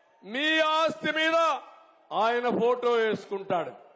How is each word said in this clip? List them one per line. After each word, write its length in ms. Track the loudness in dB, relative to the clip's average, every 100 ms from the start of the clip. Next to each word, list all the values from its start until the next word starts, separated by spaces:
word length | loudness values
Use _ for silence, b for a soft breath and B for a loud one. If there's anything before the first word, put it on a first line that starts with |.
| _ _
మీ 340 | -10 -2 0 2
ఆస్తి 540 | 2 2 0 -2 -4
మీద 240 | 0 2 2 2 0 -8 -20 -20 _ -6
ఆయన 460 | 0 0 2 0 2
ఫోటో 320 | 2 2 2
వేసుకుంటాడు. 840 | 2 2 -2 -6 -8 -2 -2 -2 -10 -20